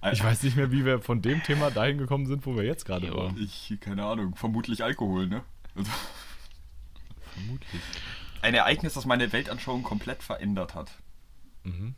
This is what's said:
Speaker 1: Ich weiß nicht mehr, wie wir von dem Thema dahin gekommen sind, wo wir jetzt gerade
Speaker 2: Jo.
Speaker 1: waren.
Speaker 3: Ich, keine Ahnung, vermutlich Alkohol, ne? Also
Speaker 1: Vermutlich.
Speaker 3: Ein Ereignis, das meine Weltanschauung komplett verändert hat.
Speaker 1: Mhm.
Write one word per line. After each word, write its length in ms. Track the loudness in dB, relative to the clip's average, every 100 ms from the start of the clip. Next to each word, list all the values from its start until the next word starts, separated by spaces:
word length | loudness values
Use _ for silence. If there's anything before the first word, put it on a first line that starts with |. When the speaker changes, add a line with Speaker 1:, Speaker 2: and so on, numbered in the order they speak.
| 2
Speaker 1:
Ich 100 | 4
weiß 220 | 6 4
nicht 120 | 4 4
mehr, 140 | 6
wie 140 | 6
wir 160 | 6 4
von 220 | 4 2
dem 200 | 4 2
Thema 300 | 4 4 4
dahin 260 | 4 2 2
gekommen 280 | 2 2 2
sind, 200 | 0 0
wo 80 |
wir 80 | 0
jetzt 220 | 2 0
gerade 240 | -2 -2 0
Speaker 2:
Jo. 80 | -2
Speaker 1:
waren. 200 | -2 -2
Speaker 3:
Ich, 400 | -4 -6 -6 -6
keine 240 | -4 -4 -2
Ahnung, 300 | 0 -2 -2
vermutlich 480 | 0 0 0 0
Alkohol, 420 | 0 0 2 2 2
ne? 160 | 0 -4 -14 -12
Also 160 | -4 -2 -2 -6 -10 -12 -12 -12 -14 -14 -14 -14 -14 -14 -12 -12
Speaker 1:
Vermutlich. 460 | -8 -6 -8 -8 -10 -8 -10 -8 -10 -10 0
Speaker 3:
Ein 140 | 4
Ereignis, 400 | 6 6 4 0
das 120 | -2 2
meine 260 | 4 4
Weltanschauung 500 | 2 -2 -6 -2 -2
komplett 400 | -2 -2 -2 -6
verändert 540 | -6 -4 0 0 -2 -6
hat. 160 | -10 -12 -16 -18 -18 -18 -16 -12
Speaker 1:
Mhm. 320 | -8 -6 -6